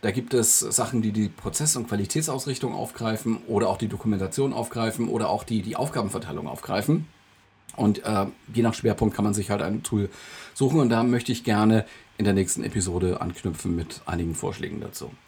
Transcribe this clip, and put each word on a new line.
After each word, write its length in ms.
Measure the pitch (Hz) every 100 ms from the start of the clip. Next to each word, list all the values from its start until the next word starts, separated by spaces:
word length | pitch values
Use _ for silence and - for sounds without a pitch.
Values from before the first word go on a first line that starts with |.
Da 100 | 110
gibt 220 | 107 117
es 260 | 127 107 -
Sachen, 420 | 107 - 110 120
die 120 | 110
die 160 | 104 104
Prozess- 480 | - 104 - 151 131
und 100 | 117
Qualitätsausrichtung 840 | 104 101 156 156 135 143 127 131
aufgreifen 640 | 110 113 - 113 110 113 113 -
oder 220 | 104 107
auch 80 | 98
die 100 | 107
Dokumentation 640 | 98 110 101 95 - 135
aufgreifen 560 | 113 117 117 113 - 117
oder 220 | 117 101
auch 160 | 104 -
die, 160 | 113
die 160 | 98 -
Aufgabenverteilung 680 | 143 135 101 98 - - 71
aufgreifen. 600 | 62 - 95 123 160 156 - _ _ _ _ - -
Und, 260 | 107 98
äh, 220 | - 104 98 - -
je 100 | 110
nach 100 | 117
Schwerpunkt 420 | 110 117 104 110 -
kann 80 |
man 100 | 104
sich 160 | 104 98
halt 120 | 101
ein 200 | 95 110
Tool 280 | - 107 98 - - - -
suchen 280 | - 135 156
und 80 | 127
da 140 | 113
möchte 280 | 120 120 120
ich 140 | 120 -
gerne 400 | 104 110 110 101 - - -
in 80 | 104
der 80 |
nächsten 320 | 98 92 - 107
Episode 560 | 104 92 87 90 -
anknüpfen 540 | 104 90 98 82 92 85
mit 260 | 82 - -
einigen 300 | 85 82 76
Vorschlägen 460 | 95 95 - -
dazu. 280 | - - - -